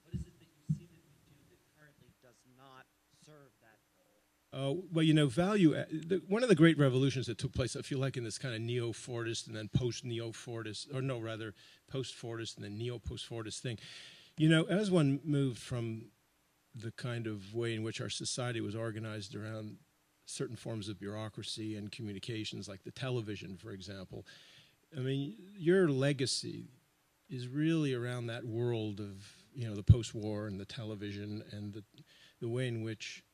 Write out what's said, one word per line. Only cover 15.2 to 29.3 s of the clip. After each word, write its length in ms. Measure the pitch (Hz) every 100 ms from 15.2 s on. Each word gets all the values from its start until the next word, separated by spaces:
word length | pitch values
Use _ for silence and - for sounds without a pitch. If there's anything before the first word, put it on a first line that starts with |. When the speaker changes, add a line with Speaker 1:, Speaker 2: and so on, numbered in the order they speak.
Speaker 2:
moved 340 | 160 147 135 113
from 480 | - 123 117 113 117 _ _ _ _ _ _ 117
the 160 | 110
kind 340 | - 127 120 110
of 300 | 107 98 113
way 180 | 117
in 80 | 113
which 180 | 110 -
our 80 | 113
society 520 | - - - 123 117
was 140 | 107 110
organized 580 | 113 107 110 107 98
around 440 | 107 110 110 107 - _ _ _ _ -
certain 280 | - 139 117
forms 320 | - 113 101
of 100 | 95
bureaucracy 760 | 101 107 110 - 107 - 107 107
and 160 | 101
communications, 760 | - 110 98 - 110 107 - 98
like 160 | 95
the 80 | -
television, 640 | - 135 123 107 101 90 92
for 140 | -
example, 540 | 98 95 98 92 107 101 - - - - _ _ -
I 40 |
mean, 340 | 127 135 139 220 185 202
your 320 | 160 190 175
legacy 800 | 135 139 143 131 - 120 107 113 - _ _ _ _ _
is 180 | 127 123
really 460 | 135 156 165 147
around 340 | 123 120 123 117
that 180 | 117 120
world 540 | 113 120 117 107 101
of, 260 | 104 98 98